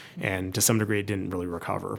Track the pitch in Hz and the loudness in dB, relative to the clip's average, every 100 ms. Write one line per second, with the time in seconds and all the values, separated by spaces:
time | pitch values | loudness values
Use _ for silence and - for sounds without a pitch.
0 | - - - 92 92 101 - 113 107 104 | -16 -4 -2 0 0 2 4 6 4 2
1 | 101 101 95 92 90 85 - 95 95 | 0 -2 -2 -4 -4 -4 -4 -4 -4